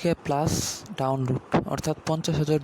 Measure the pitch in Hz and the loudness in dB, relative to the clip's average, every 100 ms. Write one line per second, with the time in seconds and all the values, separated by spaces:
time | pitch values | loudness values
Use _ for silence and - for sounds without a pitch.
0 | 170 165 - 143 165 170 - - - 202 | 0 0 0 0 2 0 -2 -6 -10 -2
1 | 135 135 127 127 - - - 139 156 151 | 0 2 2 0 0 0 0 -2 -2 -2
2 | - 160 170 151 147 151 | -2 -2 0 0 2 2